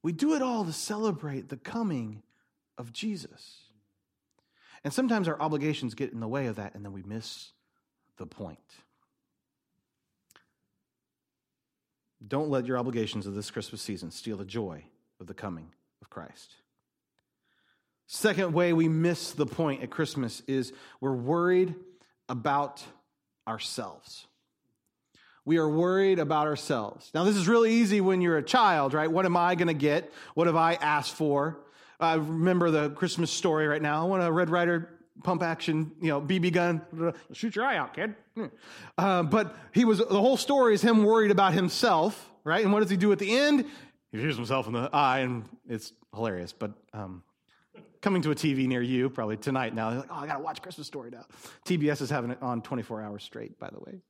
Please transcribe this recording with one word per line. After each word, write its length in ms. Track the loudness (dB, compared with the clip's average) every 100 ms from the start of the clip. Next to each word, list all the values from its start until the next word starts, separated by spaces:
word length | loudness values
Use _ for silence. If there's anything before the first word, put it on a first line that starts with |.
We 100 | -4
do 220 | -2 0
it 80 | 0
all 240 | 0 -2 -4
to 80 |
celebrate 720 | -6 -6 -2 -2 -2 -6 -10 -10
the 80 | -14
coming 640 | -8 -6 -4 -4 -6 -12 _ _ _ _ _ -18
of 140 | -16
Jesus. 680 | -8 -8 -8 -12 -20 -20 -20 _ _ _ _ _ _ _ _ _ _ _ -12
And 80 | -6
sometimes 380 | -2 0 0 0
our 120 | -2
obligations 520 | -2 -2 -2 -4 -6
get 180 | -6 -8
in 80 | -6
the 80 | -6
way 200 | -4 -6
of 100 | -6
that, 180 | -10 -12
and 80 |
then 80 | -14
we 120 | -14
miss 480 | -12 -12 -12 -16 -20 _ _ _ _ _ _ _
the 80 | -18
point. 340 | -14 -14 -14 _ -20 _ _ _ _ _ _ _ _ _ _ _ _ _ _ _ _ _ _ _ _ _ _ _ _ _ _ _ _ _ _ _ _ _ _ -8
Don't 240 | -6 -2
let 160 | -2 -2
your 120 | -4
obligations 480 | -2 -4 -4 -6 -8
of 100 | -10
this 160 | -10
Christmas 300 | -10 -12 -12
season 300 | -10 -10 -12
steal 240 | -12 -10 -10
the 80 |
joy 400 | -8 -8 -8 -10 -18 _ _ _
of 60 | -18
the 60 |
coming 380 | -12 -10 -12 -14 _ _ _
of 80 | -20
Christ. 460 | -18 -18 -20 -20 _ _ _ _ _ _ _ _ _ _ _ _ _ _ _ _
Second 480 | -2 0 2 0
way 200 | 2 2
we 160 | 2 2
miss 420 | 2 0 -2 -6
the 140 | -4 -4
point 360 | -2 -4 -4
at 80 | -8
Christmas 540 | -6 -6 -4 -8 -8 -4
is 280 | -4 -4 -10 -20 -8
we're 160 | -6 -4
worried 580 | -2 0 2 2 2 -4 -16 _ _ _ -10
about 560 | -4 0 0 -2 -8 -20 -20 _ _ _ _ -10
ourselves. 800 | -8 -8 -8 -10 -14 -20 -20 -20 _ _ _ _ _ _ _ _ _ _ _ 0
We 120 | 2
are 100 | 4
worried 520 | 2 2 4 4 4
about 280 | 2 2 0
ourselves. 640 | -2 -2 -2 -4 -10 -6
Now, 100 | 2
this 120 | 2 4
is 120 | 4
really 260 | 6 6
easy 280 | 6 4 4
when 200 | 4 4
you're 160 | 2 2
a 60 |
child, 500 | 4 4 6 4 2
right? 180 | 2 2
What 140 | 2 2
am 100 | 4
I 200 | 2 2
gonna 180 | 2
get? 380 | 2 2 2 -2 -18 -8 0
What 120 | 2
have 80 | 4
I 200 | 2 2
asked 400 | 2 0 -2 -2
for? 440 | 0 2 0 -6 -18 -20 -20 _
I 160 | 0 2
remember 560 | 0 2 2 4 4
the 180 | 2 0
Christmas 400 | -2 -4 -2 -2
story 360 | 0 0 2 2
right 140 | 0
now. 220 | 0 0
I 40 | 0
want 160 | 0
a 80 | 2
Red 180 | 2 2
Ryder 400 | 2 2 0 -4 -16 _ -8
pump 180 | -4 -2
action, 500 | -2 -4 -2 -2 -2 -4
you 80 | -2
know, 100 | -2
B 200 | 0 0
B 120 | 2
gun. 600 | 2 2 0 -6 -4 -4 -4 -16
Shoot 240 | -8 -6 -2
your 100 | -2
eye 120 | -2
out, 160 | -4
kid. 220 | -4 -6 -6 _ -10 -10 -12 -20 -20 -8 0
Uh, 260 | 2 2
but 320 | 2 2 0 -6 -2
he 140 | 4 4
was, 140 | 4
the 60 | 4
whole 320 | 4 4 2
story 360 | 2 4 6
is 80 | 6
him 220 | 6 6
worried 280 | 6 6 6
about 220 | 6 6
himself, 800 | 4 0 2 4 4 4 -2 -16 _
right? 200 | -2 2
And 100 | 4
what 80 | 4
does 80 | 4
he 80 | 4
do 140 | 4
at 80 | 4
the 140 | 2
end? 320 | 2 4 4 0 -10 -20 _ _
He 80 | -4
shoots 180 | -2 -2
himself 300 | -2 -2 -2
in 60 |
the 160 | -4 0
eye, 260 | 2 2 2
and 280 | 0 -4 -8 -18 -10
it's 260 | -10 -10 _ _
hilarious. 380 | -6 -4 -4 -8
But, 220 | -8 -10 -10 _
um, 300 | -14 -12 -14 _ _ _ _ _ -20 -20 _
coming 200 | 0 0
to 100 | 0
a 40 | 0
T 180 | 0
V 140 | 0 0
near 140 | 0
you, 280 | 0 0 0
probably 280 | -2 -6 -4
tonight 360 | -4 -4 -4
now, 180 | -4 -4
you're 80 | -4
like, 100 | -8
"Oh, 40 | -12
I 120 | -8
gotta 160 | -8
watch 180 | -8 -10
Christmas 260 | -14 -16 -14
Story 220 | -14 -14
now." 160 | -18 -20 -20 -20 -18
T 140 | -2 0
B 120 | 2
S 120 | 0
is 80 | -2
having 220 | -2 -4
it 60 | -6
on 200 | -4 -4
twenty-four 400 | -4 -8 -6 -10
hours 220 | -10 -12
straight, 360 | -14 -14 -16 -14
by 100 | -14
the 100 | -14
way. 220 | -16 -18